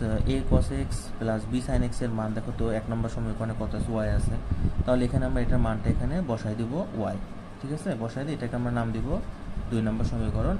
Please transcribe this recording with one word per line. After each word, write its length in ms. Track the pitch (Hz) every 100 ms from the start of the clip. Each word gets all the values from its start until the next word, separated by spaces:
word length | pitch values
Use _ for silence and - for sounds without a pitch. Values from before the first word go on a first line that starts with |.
আহ, 300 | 139 110 127
a 20 | 135 -
cos 180 | - - 135 -
x 40 | - - -
plus 240 | 113 110 107
b 20 | 123 123
sin 160 | 127 120
x 40 | -
এর 60 | 127 113
মান 120 | 110 110
দেখো 140 | - -
তো 40 | 113 110
এক 60 | 110
নম্বর 160 | 113 113
সমীকরণে 400 | - 113 107 110 110
কত 120 | 107 107
আছে? 120 | 113
ওয়াই 140 | 110 107 -
আছে। 160 | - - - - - -
তাহলে 180 | - 127 123
এখানে 160 | 135 131
আমরা 120 | 127
এটার 160 | 117 123 113
মানটা 220 | 107 113
এখানে 200 | 113 123 165 160
বসাই 240 | 110 107 107
দিব 120 | 117 147 196 117
ওয়াই, 180 | 98 95 - - - -
ঠিক 100 | 135 151
আছে? 120 | 196 123
বসাই 200 | 113 131 143
দিয়ে 100 | 135
এটাকে 160 | 117 120
আমরা 120 | 123 120
নাম 80 | 117 113
দিব 120 | 117 190 - - - - -
দুই 100 | 113 110
নম্বর 160 | 110 110
সমীকরণ। 460 | 117 110 110 110